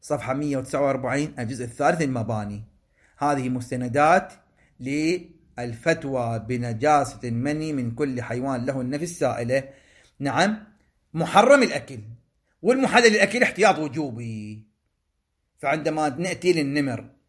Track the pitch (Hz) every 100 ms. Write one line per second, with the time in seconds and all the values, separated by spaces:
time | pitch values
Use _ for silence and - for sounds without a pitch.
0 | - 147 123 135 147 135 120 143 139 135
1 | 123 139 151 127 117 127 120 113 143 170
2 | 147 127 107 110 101 104 - _ _ _
3 | _ - 143 143 127 127 120 127 123 139
4 | 151 185 190 - _ _ _ - 127 147
5 | 156 180 - - _ - 120 117 165 165
6 | 139 131 117 113 110 123 120 110 147 147
7 | 127 - 123 117 139 151 156 143 120 117
8 | 143 123 113 120 135 127 131 135 123 147
9 | 170 - 135 110 120 135 131 - _ _
10 | _ - 139 127 190 214 - _ _ _
11 | _ 160 165 190 240 285 220 139 - 123
12 | 107 - _ _ _ _ 202 262 269 233
13 | 240 208 202 233 220 - 208 156 151 123
14 | 143 117 117 110 107 107 107 _ _ _
15 | _ _ _ _ _ _ 143 156 151 156
16 | 151 131 180 - 180 165 143 147 139 113
17 | - _